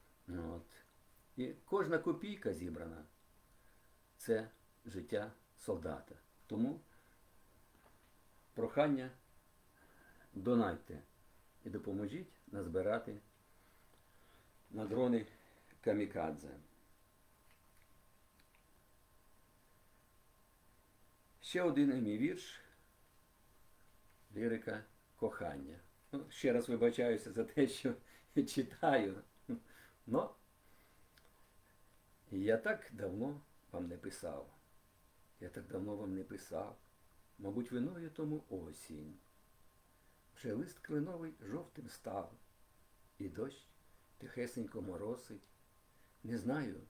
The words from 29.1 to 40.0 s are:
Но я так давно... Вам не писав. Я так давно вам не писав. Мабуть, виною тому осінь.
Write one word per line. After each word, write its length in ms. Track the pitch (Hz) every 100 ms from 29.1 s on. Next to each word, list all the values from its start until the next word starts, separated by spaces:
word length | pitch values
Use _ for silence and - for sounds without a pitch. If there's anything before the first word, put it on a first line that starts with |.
| 92 - - - 117 - - - - -
Но 300 | 123 - - - - - - - - - - - - - - - - - - _ - -
я 260 | 98 101 113
так 320 | 208 214 -
давно... 500 | 101 98 98 135 147 - - -
Вам 140 | 87 87
не 100 | 82
писав. 500 | 92 - 87 69 - - - - - - - - - -
Я 100 | 87
так 180 | - 90
давно 280 | 95 104 101
вам 200 | 98 95
не 80 |
писав. 540 | 92 98 - 82 101 - - - - - - -
Мабуть, 340 | 98 113 120
виною 380 | 123 139 175 160
тому 340 | 156 151 151 -
осінь. 680 | 92 80 - - 76 76 - - - - - - - - -